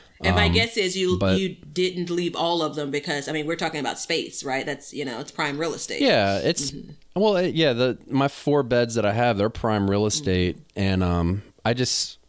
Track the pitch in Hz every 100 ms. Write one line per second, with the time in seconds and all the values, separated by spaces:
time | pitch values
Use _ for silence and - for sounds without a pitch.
0 | - - 190 190 208 185 233 233 185 190
1 | 185 185 196 190 190 - 147 147 185 180
2 | 175 175 170 - 170 170 156 147 147 143
3 | 156 147 139 156 151 165 165 156 127 -
4 | - 165 - - 139 131 147 139 - 135
5 | 135 117 - - 151 143 165 120 - -
6 | 277 139 98 98 143 175 139 143 - -
7 | - 185 214 190 180 160 156 117 127 -
8 | - 135 139 - - 147 123 120 120 113
9 | 101 107 120 101 107 - 113 107 98 101
10 | 107 104 143 92 90 - - - 98 92
11 | 90 87 85 98 - _ 110 120 127 -
12 | - -